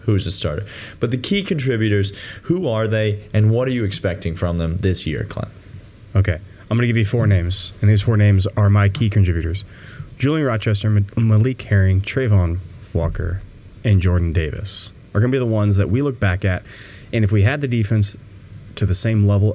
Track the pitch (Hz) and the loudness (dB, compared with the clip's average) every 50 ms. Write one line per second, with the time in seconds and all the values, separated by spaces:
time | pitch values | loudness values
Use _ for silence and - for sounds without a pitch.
0 | - - 107 98 - - - - - 82 76 78 101 - - - - - - - | -2 0 0 0 0 -2 -6 -6 -6 -6 -6 -6 -10 -10 -14 -16 -18 -18 -8 -6
1 | - 117 120 127 - - 196 202 190 - 190 147 123 131 120 110 113 107 104 101 | -4 -4 -2 -4 -2 -2 -2 -2 -2 -2 -4 -2 -2 -2 0 0 2 2 2 0
2 | 98 98 - - - - - - - - 165 185 180 131 110 110 110 107 110 110 | 0 -2 -6 -10 -16 -16 -18 -8 -4 -2 -2 -2 -2 -2 -2 -2 -2 0 0 0
3 | 107 104 104 101 - - - 107 107 107 113 120 127 135 127 123 110 98 - - | 0 0 -2 -4 -6 -4 0 2 4 4 4 2 0 0 -2 -2 -2 -4 -4 -4
4 | - 95 87 - - 85 80 87 92 87 85 85 82 80 82 92 95 95 90 - | -4 -4 -4 -4 -6 -6 -6 -4 -4 -2 -2 -2 -2 -2 -2 -2 0 -2 -2 -2
5 | - 80 73 - - - - - - - - - - - - - - - - - | -4 -4 -4 -6 -6 -8 -8 -10 -10 -10 -12 -16 -20 -20 -20 -20 -20 -20 -20 -20
6 | - - - 104 95 - 82 - - - - - - - 110 117 123 120 113 117 | -12 -4 0 0 0 0 -2 -4 -8 -14 -20 -16 -6 -2 -2 0 0 2 2 0
7 | 107 101 - 120 139 - 98 87 85 87 92 - - - - - - 104 107 101 | 0 0 0 2 2 2 2 2 0 -2 -4 -6 -8 -12 -6 0 2 4 4 4
8 | - 120 113 104 104 104 98 95 92 92 - - 104 101 101 104 101 101 98 - | 2 2 2 4 4 6 4 4 2 2 0 2 4 4 4 4 4 2 2 0
9 | 113 107 101 107 95 87 82 82 80 82 90 98 - - - - - - - - | 0 2 2 4 2 2 2 0 -2 -4 -4 -6 -8 -10 -16 -20 -20 -18 -16 -16
10 | - - - - 127 139 156 160 151 131 113 107 - 120 107 101 - 107 107 104 | -16 -16 -8 -4 -2 0 0 0 0 0 0 0 0 0 0 0 0 2 2 2
11 | 101 101 - - 113 110 107 107 110 131 127 - - - 107 98 95 92 95 95 | 2 0 0 0 2 4 4 4 4 2 0 -4 -4 0 2 4 4 4 4 2
12 | 98 - - 135 131 110 104 95 90 82 85 90 87 - - - - - - 87 | 0 -2 -2 -2 0 2 4 4 2 2 -2 -4 -8 -10 -16 -20 -10 -6 -4 -2
13 | 85 78 - - 80 82 87 98 - - - - - - - - - 113 101 95 | -2 -2 -2 -4 -4 -4 -4 -6 -8 -12 -20 -20 -20 -20 -14 -6 0 2 2 2
14 | 85 92 87 87 85 82 78 82 80 73 - - - 98 - - - - - - | 4 2 2 2 0 0 -2 -2 -2 -4 -6 -8 -10 -12 -12 -12 -14 -16 -18 -20
15 | - - - 104 117 123 135 135 123 117 110 107 104 104 101 101 95 78 98 131 | -14 -6 -2 0 0 2 0 0 0 0 0 0 2 2 2 2 2 2 0 0
16 | 143 143 131 - 104 95 90 95 - 95 90 - - - - - - - - - | 0 -2 -2 -2 0 0 0 0 0 -2 -2 -4 -6 -12 -20 -20 -20 -20 -20 -20
17 | - - - 117 110 98 110 104 98 120 143 147 143 127 120 117 107 - 113 107 | -12 -6 -2 0 0 2 2 2 2 2 0 0 -2 -2 -2 -2 0 0 0 0
18 | 101 - - - - - - - - - - - - - - - 107 90 90 - | 0 -2 -4 -10 -18 -20 -20 -20 -20 -20 -20 -20 -20 -16 -6 -4 -2 -2 -2 -2
19 | - 113 110 107 101 101 101 98 104 107 | -2 0 2 2 4 4 4 4 2 2